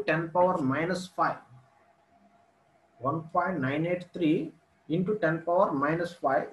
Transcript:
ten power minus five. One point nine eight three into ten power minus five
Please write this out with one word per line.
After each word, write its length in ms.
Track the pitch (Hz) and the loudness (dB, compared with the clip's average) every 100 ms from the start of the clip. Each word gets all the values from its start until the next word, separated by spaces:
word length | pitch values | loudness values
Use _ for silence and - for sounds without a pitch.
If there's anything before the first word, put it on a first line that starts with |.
| - | 0
ten 220 | 160 165 | 0 0
power 280 | 180 180 180 | 2 4 2
minus 460 | 131 139 170 180 - | 0 0 -2 -4 -6
five. 300 | - 151 - - - _ _ _ _ _ _ _ _ _ _ _ _ _ - | -2 -2 -2 -12 -20 _ _ _ _ _ _ _ _ _ _ _ _ _ -8
One 240 | 131 160 160 | -4 -4 -2
point 260 | 175 185 175 | -2 0 -2
nine 260 | 127 147 165 | -2 -2 -2
eight 200 | 180 - | -4 -6
three 400 | 180 160 170 277 - _ _ - | -2 2 2 -2 -12 _ _ -4
into 280 | 165 190 214 | -2 0 0
ten 260 | 160 160 | 0 0
power 320 | 170 175 208 | 2 2 4
minus 400 | 147 143 170 170 | 2 0 0 -4
five 340 | - 139 131 - | -2 0 0 0